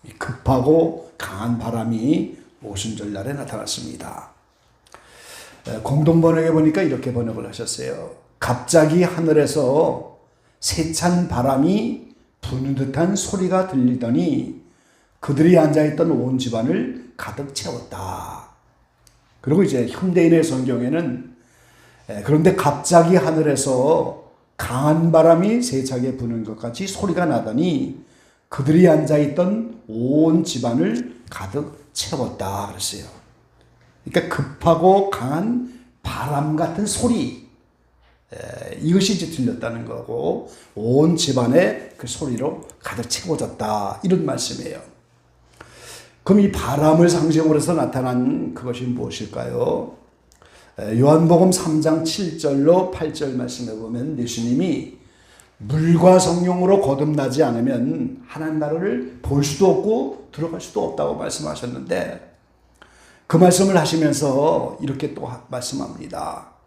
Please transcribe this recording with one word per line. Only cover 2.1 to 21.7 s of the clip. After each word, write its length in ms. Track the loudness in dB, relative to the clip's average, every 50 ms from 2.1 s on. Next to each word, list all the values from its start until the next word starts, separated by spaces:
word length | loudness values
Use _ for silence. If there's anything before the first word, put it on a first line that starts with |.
| 2 2 0 -4 -8 -18 -20 _ _ _ -16
오순절 480 | -12 -10 -8 -8 -8 -8 -8 -10 -10
날에 220 | -8 -8 -8 -8 -8
나타났습니다. 960 | -10 -10 -12 -10 -10 -8 -8 -10 -10 -10 -12 -14 -14 -14 -14 -14 -16 -18 -20 _ _ _ _ _ _ _ _ _ _ _ _ _ -20 _ _ -20 -20 -20 -20 -20 -20 -20 -20 -20 -18 _ -12
에, 120 | -12 -10
공동번역에 720 | -6 -2 0 2 4 4 4 6 6 4 4 4 2 2
보니까 320 | 2 4 4 4 2 2 0
이렇게 280 | 0 -2 -4 -6 -6
번역을 380 | -4 -4 -4 -4 -6 -8 -10 -12
하셨어요. 600 | -10 -10 -10 -10 -8 -8 -8 -10 -10 -10 -12 -16 -18 -20 _ _ _ _
"갑자기 640 | -4 -4 -4 -4 -2 4 6 6 6 6 4 2 2
하늘에서 1160 | 2 0 -2 0 4 4 4 4 4 2 0 0 2 2 2 2 2 0 -4 -10 -16 -20 _ _ _ _ _ _ _ _ _
세찬 680 | -6 -4 -2 -2 -2 -2 -2 -2 0 2 2 2 0 0
바람이 840 | -2 0 0 2 2 2 2 2 2 2 0 -2 -6 -8 -12 -20 -20 _ _ _ _ _
부는 360 | -12 -8 -6 -6 -4 -4 -2
듯한 420 | -2 -4 -4 -2 -2 0 0 0 -2
소리가 500 | -4 -6 -4 -4 -2 0 0 0 -2 0
들리더니 1000 | 0 2 2 2 2 0 -2 0 0 2 2 2 0 -2 -4 -6 -12 -16 -18 _ _ _ _ _ _ _ _ _ _ _
그들이 380 | -6 -4 0 4 6 6 8 6
앉아있던 540 | 6 4 4 2 2 2 0 0 0 0
온 260 | 2 0 0 0 -2 -2
집안을 720 | -2 -2 -4 -2 -2 0 0 -2 -2 -4 -8 -12 -16 -18 _ -14
가득 360 | -14 -12 -10 -10 -12 -10 -10
채웠다." 960 | -10 -8 -8 -10 -10 -12 -12 -12 -12 -10 -10 -10 -10 -12 -14 -14 -18 -20 -20 _ _ _ _ _ _ _ _ _ _ _ _ _ _ _ _ _ _
그리고 220 | -4 0 2 2 2
이제 220 | 2 2 -2 -2
현대인의 600 | -4 -4 -4 -4 0 2 4 6 6 6 4 4
성경에는, 920 | 2 0 -2 -2 -2 -2 -2 -2 -2 -2 -2 -2 -4 -6 -8 -10 -16 -20 _ _ _ _ _ _ _